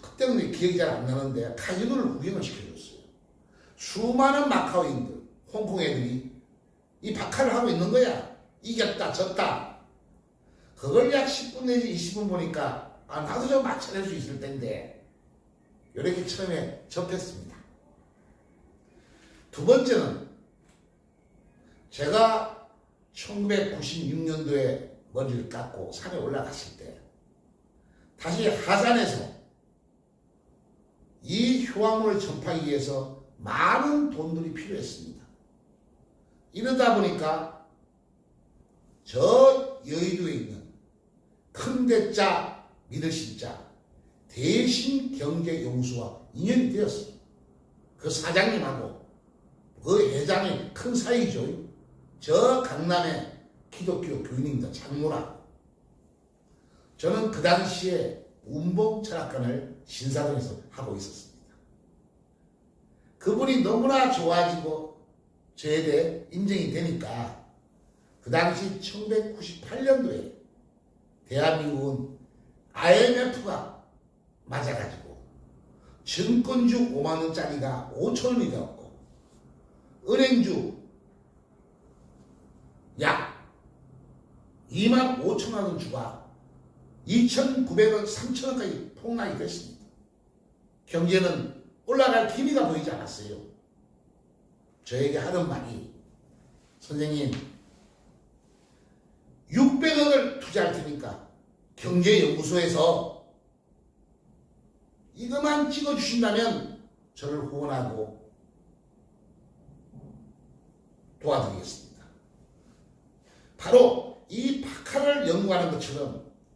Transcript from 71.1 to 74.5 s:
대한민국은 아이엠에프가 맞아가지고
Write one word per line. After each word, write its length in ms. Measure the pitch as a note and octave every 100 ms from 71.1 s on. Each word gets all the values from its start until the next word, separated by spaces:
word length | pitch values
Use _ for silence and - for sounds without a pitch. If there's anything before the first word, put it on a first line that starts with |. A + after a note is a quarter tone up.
| _ -
대한민국은 920 | B2+ D#3 D#3+ D3 C3+ C#3 C3 - - - _ - - _
아이엠에프가 1120 | - E3+ G3+ A#3+ B3 B3+ - G3 - - - - _ _ _ _ _
맞아가지고 760 | -